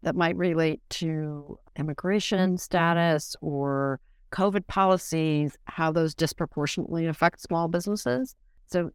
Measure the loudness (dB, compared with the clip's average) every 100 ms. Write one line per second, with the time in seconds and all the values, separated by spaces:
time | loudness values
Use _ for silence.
0 | -4 0 0 2 0 2 0 -2 -8 -6
1 | -4 -2 -4 -8 -12 -16 -12 -6 -6 -4
2 | -2 0 2 2 2 0 0 2 4 4
3 | 4 2 -2 -8 -4 -2 0 0 0 -2
4 | -8 _ _ 0 0 0 -2 2 4 2
5 | 0 0 2 2 0 -4 -10 -2 0 2
6 | 0 0 -2 -2 -6 -4 -4 -4 -4 -2
7 | -2 2 0 0 -4 -2 0 -2 -2 -4
8 | -2 -2 -2 -10 _ _ _ -2 -2